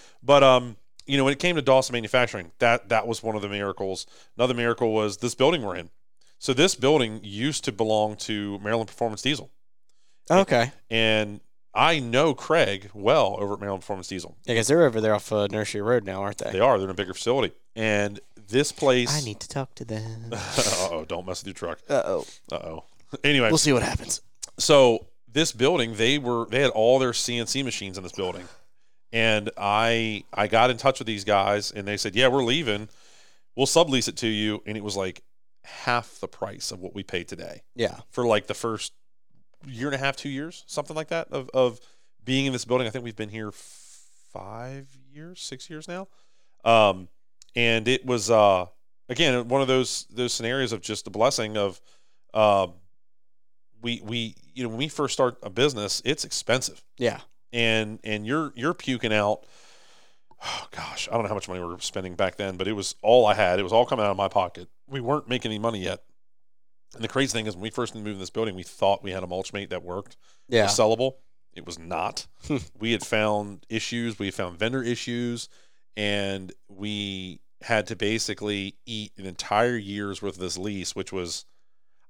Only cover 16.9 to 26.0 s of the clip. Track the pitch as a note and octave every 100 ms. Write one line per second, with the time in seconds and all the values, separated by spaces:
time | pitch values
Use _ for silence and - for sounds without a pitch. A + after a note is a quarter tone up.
16.9 | F#2+ F#2 F2+ A2+ C3+ F#2+ - - A2+ A2
17.9 | G#2 G2+ G2+ - - G2+ B2 C#3+ - C#3
18.9 | B2 A#2+ D3+ B2 G2+ - C#3 C3+ - A2+
19.9 | G#2+ A2 A2+ A2+ A2+ - - G#2+ F2+ F#2
20.9 | E2 D#2 F2 F#2 F2+ G2 F2 E2+ D#2+ -
21.9 | C#3 E2+ F2+ - - - - D#2+ D#2+ -
22.9 | - - - C#3+ C#3+ A2+ D3+ D3+ B2 -
23.9 | - - - - - - - - C#3+ B2+
24.9 | A2+ - - - D3 D#3+ A2 C3 F3 A#2
25.9 | G#2+